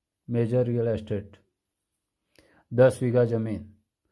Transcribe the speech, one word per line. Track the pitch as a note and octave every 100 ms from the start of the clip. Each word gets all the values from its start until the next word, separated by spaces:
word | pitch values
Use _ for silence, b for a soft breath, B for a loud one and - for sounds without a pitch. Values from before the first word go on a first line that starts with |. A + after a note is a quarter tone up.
| _ _ -
મેજર | A#2+ A2+ B2
રિયલ | A#2+ A#2+ A#2
એસ્ટેટ. | G#2+ - G#2 - - _ _ _ _ _ _ _ _ _ b b b b
દસ | A#2+ C3 -
વીઘા | B2+ B2
જમીન, | A#2 A2+ A2 F#2+ - - _ _ _